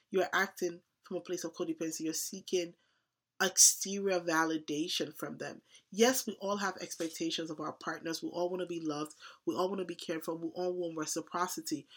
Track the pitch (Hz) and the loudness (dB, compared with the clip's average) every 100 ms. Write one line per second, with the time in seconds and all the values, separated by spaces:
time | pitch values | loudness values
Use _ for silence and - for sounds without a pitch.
0 | _ 190 - 180 196 - 180 175 - _ | _ 2 4 4 2 0 -2 -2 -14 _
1 | - - - 175 165 - 165 160 165 156 | -6 -6 -4 -4 -4 -4 -4 -2 -4 -2
2 | 160 160 - 190 - 185 170 - _ _ | -2 -2 -4 -6 -2 0 0 -8 _ _
3 | _ _ _ - 190 - - - 196 196 | _ _ _ 0 2 8 8 8 0 -2
4 | 196 180 170 160 160 160 156 147 175 - | 2 2 4 4 4 0 -2 -2 0 -2
5 | 151 - 151 - 147 160 - - _ 190 | -4 -4 -8 -6 -8 -10 -16 -20 _ 6
6 | 233 262 - - 196 202 196 - 175 - | 6 6 0 -4 -2 0 -2 -4 -8 -4
7 | 165 - 165 165 165 156 151 - - 160 | -4 -2 -2 -2 -4 -6 -8 -6 -8 -6
8 | 165 160 160 165 175 180 175 170 160 147 | -4 -4 -4 0 0 0 -4 -4 -2 -2
9 | 151 - - - - 170 185 196 175 175 | -4 -8 -20 -6 -2 2 2 0 -4 -6
10 | - 160 170 165 165 175 180 180 170 160 | -4 -4 -4 -4 -4 -2 0 0 -2 -2
11 | 151 165 156 175 180 - 160 147 - | -2 -2 -2 0 0 -2 -4 -4 -6